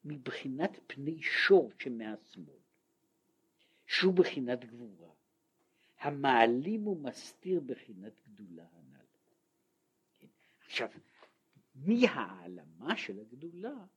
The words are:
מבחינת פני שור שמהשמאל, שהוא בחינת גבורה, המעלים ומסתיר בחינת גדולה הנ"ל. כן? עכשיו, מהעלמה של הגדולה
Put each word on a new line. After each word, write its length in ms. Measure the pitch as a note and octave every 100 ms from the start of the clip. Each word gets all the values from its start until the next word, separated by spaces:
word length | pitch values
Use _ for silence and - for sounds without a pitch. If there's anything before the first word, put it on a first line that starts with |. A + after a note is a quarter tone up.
| D3
מבחינת 720 | D3 C3 - C#3 C3 F3+ - _
פני 340 | - C#3+ D#3+
שור 500 | - - - F#3+ B2 -
שמהשמאל, 800 | C3+ A#2 A2 G#2+ _ - D2+ - _ _ _ _ _ _ _ _ _ _ _ _ -
שהוא 280 | - F#3
בחינת 520 | F#3 F3 - B2 B2 A#2+
גבורה, 480 | A#2+ A#2+ F2+ E2 D#2+ _ _ _ _ _ _ _ _
המעלים 880 | C#3+ C#3+ C#3 A#2+ A2+ B2 D#3 A3 G#3
ומסתיר 720 | F3+ C3+ - - - F#3 F3+
בחינת 600 | C3 B2+ - F#2+ G2+ G#2+ -
גדולה 380 | G#2 G2 E2+ E2+
הנ"ל. 320 | E2+ C2+ C2+ C#2 _ _ _ _ _ _ _ _ _ _ _
כן? 80 | - _ _ _ -
עכשיו, 240 | - - - _ _ - _ _ _ _ B2+
מהעלמה 1200 | D3+ A#3+ A#3+ C#3+ G2 F#2 F2 F2+ D2+ D#2+ C3 A3
של 220 | - G2
הגדולה 680 | A2 B2 E3 E3+ G#3+ C4+ F#3+